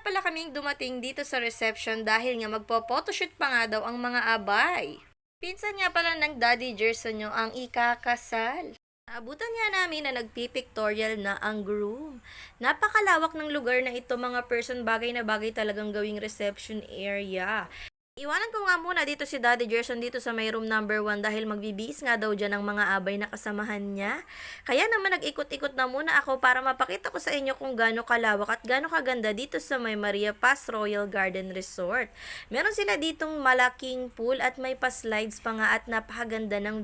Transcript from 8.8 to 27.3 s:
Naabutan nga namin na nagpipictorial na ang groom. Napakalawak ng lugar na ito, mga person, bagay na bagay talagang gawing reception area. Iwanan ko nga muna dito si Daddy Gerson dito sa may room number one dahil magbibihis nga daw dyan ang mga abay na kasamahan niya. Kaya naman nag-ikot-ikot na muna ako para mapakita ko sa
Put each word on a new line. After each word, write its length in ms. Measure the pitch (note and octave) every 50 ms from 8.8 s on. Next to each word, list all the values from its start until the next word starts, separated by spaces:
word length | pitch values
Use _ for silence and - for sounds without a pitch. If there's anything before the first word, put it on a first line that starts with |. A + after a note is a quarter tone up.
| _ _ _ _ _ -
Naabutan 480 | A#3 A#3 A3+ B3 D4+ - A4+ A#4 A4+
nga 320 | A4+ A4 G#4 G4 F#4+ F#4 E4+
namin 240 | D#4 D4+ D4 C4+
na 80 | B3+ A#3+
nagpipictorial 960 | A#3 A3 - A#3+ A#3+ A#3+ - B3+ B3 - - A3 G#3+ G#3 G#3+ G#3+ A3 A3 A3
na 240 | G#3 G3 G3 G3 -
ang 240 | - G#3+ G#3+ G#3+ G3
groom. 560 | G3 G#3 G#3 G#3 G#3 A3+ C4+ D#4 D#4 C4 A#3 - - - - - - - -
Napakalawak 800 | A#3+ C4 D#4+ - G#4+ G#4 - G#4+ G4+ G4 F4 D#4 D#4+ D#4+ D#4+ D#4
ng 160 | D4+ D4+ D4
lugar 240 | D4 A#3+ A#3+ B3+ B3+
na 160 | C4 B3+ A#3+
ito, 240 | B3 B3 - B3 A#3+
mga 320 | B3 B3 B3 B3 A#3+ B3
person, 320 | B3 A#3 A#3 - B3 B3 A#3
bagay 320 | A3+ A3+ A3 A#3 A#3+ A#3+
na 80 | A#3+ A3+
bagay 320 | G#3+ G#3+ G#3 G#3+ A3 -
talagang 400 | A3+ G#3+ G#3+ G3+ G#3+ G#3+ G#3 G3+
gawing 240 | G#3 G#3 G#3+ G#3 G#3
reception 640 | G#3+ G#3+ - - G#3 G3+ G3+ - - - A3 G#3+ - -
area. 800 | - F3 G3 G3+ G3+ G3+ G3+ F#3+ F#3+ F#3 F#3 G3+ A3 G#3 F3+ - - - - - - _ _ _ _ -
Iwanan 320 | C#5 D4 D#4 F#4 A4 A#4
ko 160 | A4+ G#4+ G4+ F#4
nga 80 | F4+
muna 260 | E4+ F4 F4 F4+ E4+ D4 C#4+
dito 160 | D4 - C#4+
si 160 | - D4 C4
Daddy 320 | A#3 A#3+ B3 A#3 A#3+ G#3+
Gerson 320 | A3+ A#3 A#3+ - B3 A#3 A#3+
dito 160 | A#3+ C4 B3
sa 160 | - A#3+ A#3
may 160 | A3+ A3 A3
room 160 | A3 A3+ A3 A3
number 320 | A3 G#3+ G#3+ G3+ G#3+ G#3+
one 240 | G#3 G#3+ G#3 G3+ G#3
dahil 240 | G#3+ G#3+ A3 A3 G#3+
magbibihis 560 | G#3 G#3 G#3 G#3+ G3+ G3 A3 B3 D4 - D4
nga 160 | B3 A#3 A3
daw 160 | G#3+ G#3+ G#3
dyan 180 | G3+ G#3 G3+ G#3
ang 80 | G3+ G3+ G#3
mga 320 | G#3 G#3 G3+ F#3 G3 F#3+
abay 160 | F#3 G3 G3+
na 160 | G3+ G#3 -
kasamahan 640 | - G#3 - G#3+ G#3 G#3 G#3 G#3+ G#3 G3+ G3+ G3+ G3
niya. 320 | G3 G3 G#3 C4+ D#4+ - - - - - - - - - -
Kaya 160 | B3+ C#4+ G4 A4+
naman 240 | A#4 G#4 F#4+ G4 F#4
nag-ikot-ikot 640 | - - - C#4+ - C#4+ - C#4+ C4+ D4 C#4 C4 C4
na 80 | B3+ B3+
muna 320 | B3+ C#4 D#4 E4 - C#4
ako 240 | C4+ C#4 C4 B3+ -
para 160 | B3+ B3 B3+
mapakita 480 | C4 C4+ B3+ - C4 - F#3 G4 - -
ko 160 | - E4+ -
sa 80 | D#4+